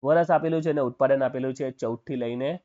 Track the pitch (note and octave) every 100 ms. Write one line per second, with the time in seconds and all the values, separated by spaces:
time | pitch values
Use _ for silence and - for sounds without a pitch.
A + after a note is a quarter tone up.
0 | C3+ D#3+ E3+ E3 D#3+ D#3+ D#3+ D3 B2+ B2
1 | C3 C3+ C3 C3 C3 C3 C3+ C3 A#2+ A#2+
2 | - C3+ A#2+ A#2+ C3+ F3+